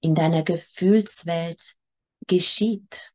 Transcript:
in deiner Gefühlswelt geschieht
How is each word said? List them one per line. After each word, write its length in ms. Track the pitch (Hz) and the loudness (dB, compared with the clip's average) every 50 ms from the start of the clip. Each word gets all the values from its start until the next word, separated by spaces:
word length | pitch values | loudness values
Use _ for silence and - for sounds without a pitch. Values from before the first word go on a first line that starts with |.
in 140 | - 165 156 | 2 2 2
deiner 300 | 160 160 160 165 160 160 | 4 4 4 2 2 0
Gefühlswelt 1300 | - 175 170 - - - - 180 190 208 220 202 208 - - - 165 170 170 165 170 165 _ - - _ _ _ _ _ _ _ _ _ _ - | 0 -4 -4 -6 -12 -8 0 2 4 4 4 4 0 -8 -10 -6 -6 -4 -4 -4 -6 -10 _ -18 -20 _ _ _ _ _ _ _ _ _ _ -4
geschieht 840 | - 185 180 170 - - - 208 220 226 196 - _ - - - - _ | 0 0 2 2 0 -2 0 0 0 -2 -4 -8 _ -16 -16 -16 -18 _